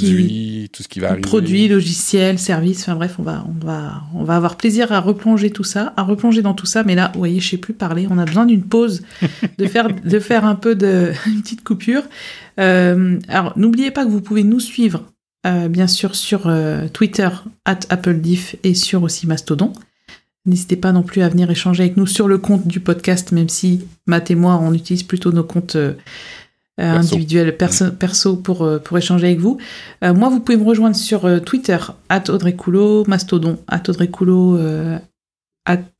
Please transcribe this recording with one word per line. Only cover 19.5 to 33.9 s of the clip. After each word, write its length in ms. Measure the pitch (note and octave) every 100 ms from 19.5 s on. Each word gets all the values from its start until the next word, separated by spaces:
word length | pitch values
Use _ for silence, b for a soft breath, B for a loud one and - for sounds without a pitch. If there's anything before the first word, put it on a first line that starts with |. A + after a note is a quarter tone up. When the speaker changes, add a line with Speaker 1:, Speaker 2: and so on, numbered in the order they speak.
| D3 G3+ - B B B B B _ F#3
Speaker 2:
N'hésitez 300 | F3+ - F3+
pas 160 | F#3
non 120 | F3+
plus 180 | F3+ G3
à 80 | F3
venir 200 | F3+ F3
échanger 320 | E3+ F3+ F3+
avec 120 | F3+ F#3
nous 120 | G3
sur 200 | - G3+
le 100 | G3
compte 300 | G3 G3+ E3+
du 120 | F3+
podcast, 500 | F3+ F3 - F3+ -
même 160 | E3+ E3
si 380 | - F#3 F3+ F3+ - -
Matt 220 | E3+ E3+
et 40 | E3+
moi, 240 | F3 F3
on 120 | D#3+
utilise 300 | E3 E3 F3+
plutôt 280 | F3+ F3+ F3+
nos 120 | E3+ E3
comptes, 300 | E3+ F3 D#3
euh, 160 | C#3+ C#3 B B B B B _ _ -
euh, 140 | E3+ E3
Speaker 1:
Perso. 180 | E3+ E3+
Speaker 2:
individuels, 400 | D#3 E3+ E3 D#3+
perso, 280 | F3 - F#3
Speaker 1:
Mm. 60 | F3+
Speaker 2:
perso 400 | F#3 F#3 G3 F#3
pour, 260 | F#3 F3+
euh, 160 | D#3+ D3+
pour 180 | D3+ F3
échanger 300 | F3 F3+ F3
avec 120 | E3+
vous. 180 | F#3+ C4+ B B B -
Euh, 100 | F3+
moi, 140 | F3+ B3+
vous 100 | B3+
pouvez 160 | A#3+ A3+
me 60 | G#3
rejoindre 300 | A3 A3+ G#3
sur, 260 | A3 G#3 F3+
euh, 140 | F3
Twitter, 380 | F3 C4 C4 F3 - - -
at 200 | F#3 -
Audrey 260 | F#3+ F3 F3+
Coulot, 480 | - F#3 G#3 G#3+ G3+
Mastodon, 500 | F#3+ F#3 F3 D#3+ E3 -
at 140 | E3+
Audrey 220 | F3+